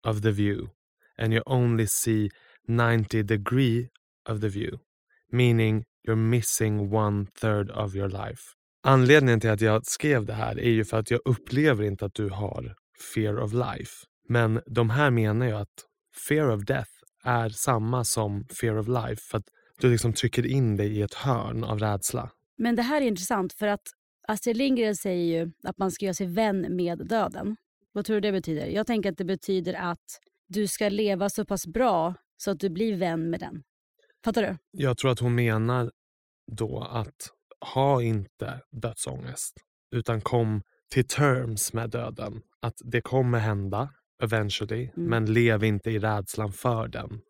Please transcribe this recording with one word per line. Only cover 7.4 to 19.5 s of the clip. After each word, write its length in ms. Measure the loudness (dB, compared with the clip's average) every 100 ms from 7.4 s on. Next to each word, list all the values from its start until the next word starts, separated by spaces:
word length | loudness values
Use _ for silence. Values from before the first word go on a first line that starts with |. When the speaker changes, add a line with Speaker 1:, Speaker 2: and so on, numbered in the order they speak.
Speaker 1:
third 300 | 0 0 -2
of 240 | -4 -4 -4
your 140 | -4
life." 320 | -4 -10 -12 -18 _ _ _
Anledningen 560 | 6 8 10 8 8 4
till 100 | 4
att 120 | 4
jag 240 | 4 2 0
skrev 400 | -2 2 0 0
det 80 |
här 260 | -4 -4 0
är 100 | 2
ju 160 | 2 2
för 120 | -2
att 140 | 0
jag 80 | 0 2
upplever 580 | 0 0 2 4 4
inte 220 | 0 -2 -6
att 80 |
du 160 | -4 -4
har 460 | -4 -6 -6 -10 -14 _ _ -6 -2
fear 240 | 0 0
of 140 | -2
life. 380 | -2 -2 -6 -12 -16 -20 _ 0
Men 320 | 2 4 0 -2
de 240 | 0 2
här 220 | 4 4
menar 340 | 4 2 2 0
ju 60 |
att 340 | -2 -8 -14 -20 _ _ -16 -2
fear 220 | 2 2
of 160 | 0 -2
death 260 | -4 -6 _ _ _
är 260 | -2 0 0
samma 540 | -2 0 0 0 -2
som 420 | 0 0 -2 -4 -8 -4
fear 160 | -2 0
of 100 | 0
life, 340 | -2 -2 -8
för 160 | -6 -6
att 100 | -6